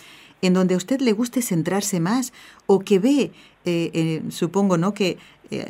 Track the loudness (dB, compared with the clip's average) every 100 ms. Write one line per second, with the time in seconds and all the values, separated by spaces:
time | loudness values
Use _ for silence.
0 | -20 -20 -20 _ 0 2 2 0 0 0
1 | 0 0 -2 -4 -2 -2 0 -2 -2 -2
2 | 0 -2 -4 -12 -20 -6 2 2 4 2
3 | 4 2 0 -6 -20 _ -2 -2 0 -2
4 | -2 -2 -6 -4 -2 0 2 2 0 0
5 | -2 -4 -12 _ -12 -10 -6